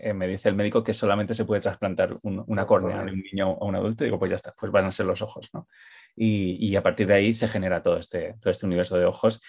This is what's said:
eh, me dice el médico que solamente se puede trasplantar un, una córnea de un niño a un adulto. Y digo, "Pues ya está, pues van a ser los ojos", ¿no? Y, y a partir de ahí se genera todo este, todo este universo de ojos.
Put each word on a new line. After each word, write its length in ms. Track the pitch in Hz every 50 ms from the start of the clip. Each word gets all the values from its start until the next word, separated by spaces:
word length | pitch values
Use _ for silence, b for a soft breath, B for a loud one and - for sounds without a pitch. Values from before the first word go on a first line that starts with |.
eh, 120 | - 110 104
me 140 | 98 92 92
dice 220 | 95 95 - 107
el 60 | 98
médico 280 | 101 104 104 110 117 110
que 100 | - 107
solamente 400 | - - 104 101 104 104 101 117
se 120 | 113 110
puede 160 | 87 107 101
trasplantar 560 | - 101 90 - - 98 90 87 92 90 - - -
un, 200 | 107 95 95 -
una 200 | - 107 98 98 -
córnea 360 | 110 95 92 90 90 98 95
de 60 | 95 95
un 80 | 95
niño 360 | 95 98 95 98 95 95 92 -
a 60 | 104
un 100 | 101 95
adulto. 280 | 95 95 104 113 113 147
Y 40 | 117
digo, 120 | - 95
"Pues 100 | 95 92
ya 60 | 92
está, 160 | 90 - - - -
pues 100 | - 104
van 120 | - 101 95
a 60 | 95
ser 140 | 92 - 98
los 160 | 92 92 -
ojos", 280 | 107 107 - - - - -
¿no? 140 | - - b b b b b b b b b b
Y, 440 | - 113 110 107 104 95 90 90 87 113 107
y 80 | 98
a 80 | 98 95
partir 240 | 98 87 - 107 95
de 60 | 101
ahí 180 | 98 101 107
se 160 | 117 113 120 110
genera 340 | 110 104 95 92 90 82
todo 140 | - 92 85 82
este, 380 | 85 - - 90 80 82 98 -
todo 100 | - 95
este 140 | 87 - -
universo 320 | 95 90 87 90 - 95 90
de 80 | 90
ojos. 340 | 90 90 - - 117 110 - B